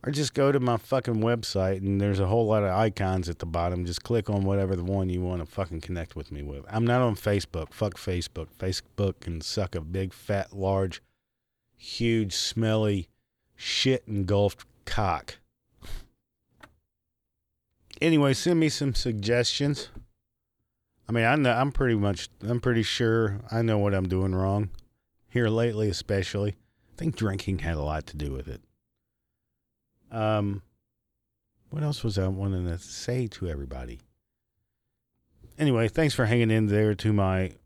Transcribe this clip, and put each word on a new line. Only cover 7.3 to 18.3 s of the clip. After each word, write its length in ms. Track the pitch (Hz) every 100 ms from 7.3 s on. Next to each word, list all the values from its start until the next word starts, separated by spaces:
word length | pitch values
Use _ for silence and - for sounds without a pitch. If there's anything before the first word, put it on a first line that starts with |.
| 101 - 87 78
Fuck 220 | - 107
Facebook. 540 | - - 90 85 - 80 -
Facebook 640 | 95 92 - - 101 92
can 200 | - 82
suck 340 | 78 - 92
a 60 | 92
big, 320 | 76 92 95
fat, 400 | - - 101 -
large, 500 | 98 95 98 95 87 _ _ _ _ _ _ _ _
huge, 580 | - - 117 113 104
smelly, 720 | - - - 110 110 107 101 87 _ _ _ _ _
shit 480 | - - 131 131 -
engulfed 600 | 104 95 101 101 - - _
cock. 540 | - - 101 85 - - _ _ _ _ - - - _ _ _ _ _ - _ _ _ _ _ _ _ _ _ _ _ _ -
Anyway, 340 | 160 156 143